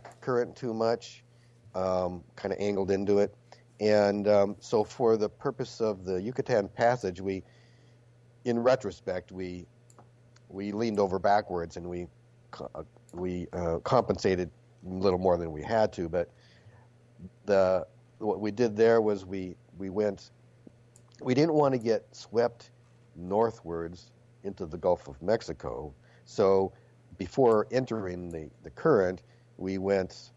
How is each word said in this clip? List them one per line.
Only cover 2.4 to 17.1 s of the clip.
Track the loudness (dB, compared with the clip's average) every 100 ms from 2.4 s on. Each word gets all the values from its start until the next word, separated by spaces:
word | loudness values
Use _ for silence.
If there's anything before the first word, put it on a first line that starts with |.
kinda | -6 -4
angled | -2 0 0
into | 0 2 2
it. | 2 -2 _ -20 _ -4
And, | 2 4 4 2 4
um, | 4 4 0
so | -2 0
for | 0 0 2 2
the | 0
purpose | -4 -6 -6 -8 -4
of | -4 -2
the | -4 -4
Yucatan | -4 -6 -2 0 0
Passage, | 0 2 2 -2 -6
we, | -6 -6 -8 _ _ _ _ _ _ _ _ _
in | -2 2
retrospect, | 4 2 0 -8 -6 -6 -8
we, | -10 -10 -10 -14 _ _ -20 -20 _ _ _ -16
we | -8 -6
leaned | -2 0 2
over | 2 2
backwards | 2 2 2 -4 -6 -8
and | -8
we | -8 -10 -14 _ _ _
co-, | -14 -12
uh, | -12 -14 _ _
we, | -8 -6 -6 -6
uh, | -4 -2 -2
compensated | 2 2 2 0 0 0 -2 -10 _ _
a | -10
little | -2 2 2
more | 2 2
than | 0
we | -8
had | -2 2 2
to. | 0 -4
But | -2 -4 -8 _ -20 -20 -20 _ _ _